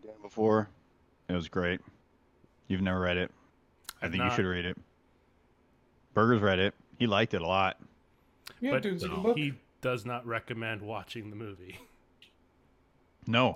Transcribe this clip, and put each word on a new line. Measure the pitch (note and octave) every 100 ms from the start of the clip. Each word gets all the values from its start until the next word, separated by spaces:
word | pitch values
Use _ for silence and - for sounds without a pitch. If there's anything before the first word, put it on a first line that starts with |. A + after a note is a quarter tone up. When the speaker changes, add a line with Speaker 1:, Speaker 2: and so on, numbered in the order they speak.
Speaker 1:
Dune | A2 G#2+
before. | G#2 A2+ A2 G#2+ G2+ - _ _ _ _ -
It |
was | F2+ D#2+
great. | F#2 F2 F2+ - - _ _ _ _ _ _ -
You've | F#2+
never | F#2+ F#2
read | F2+ F2+
it. | F#2 - _ _ _ _ - -
I | G#2
Speaker 2:
I've |
Speaker 1:
think | A#2
you | B2
Speaker 2:
not. | A#2+
Speaker 1:
should | F#2
read | F2+ F2
it. | - - _ _ _ _ _ _ _ _ _ _ _ _
Burger's | G#2 A2+ A#2
read | G2+ F#2
it. | G2 - _ -
He | A#2+
liked | G2+ A#2
it | F#2+
a | E2
lot. | F#2+ F#2+ - - _ _ _ _ _ - -
Speaker 3:
Yeah, | B3+
Speaker 2:
But | C4
Speaker 3:
Dune's | G#3+ F3
a | F#3
good | F#3
Speaker 1:
No. |
Speaker 3:
book. | G#3 A#3
Speaker 2:
he | C#3+ C3+ _ _
does | C3 B2 A#2
not | B2 A#2
recommend | A2+ - A2+ A2+ A2
watching | G#2 G#2+ F#2 A#2+ G#2+
the | G#2
movie. | A2 F#2 F2+ F#2
<laughs> | - _ _ _ - _ _ _ _ _ _ _ _ _ -
Speaker 1:
No. | A#2 B2